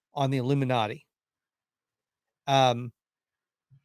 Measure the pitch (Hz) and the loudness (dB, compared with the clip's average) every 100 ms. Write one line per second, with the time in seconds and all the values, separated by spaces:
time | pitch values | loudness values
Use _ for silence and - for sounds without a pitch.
0 | _ 143 135 135 123 143 131 123 107 147 | _ -4 -2 0 0 0 0 0 -2 -6
1 | - _ _ _ _ _ _ _ _ _ | -16 _ _ _ _ _ _ _ _ _
2 | _ _ _ _ - 135 127 120 120 - | _ _ _ _ 0 2 4 2 -6 -14
3 | _ _ _ _ _ _ _ _ | _ _ _ _ _ _ _ _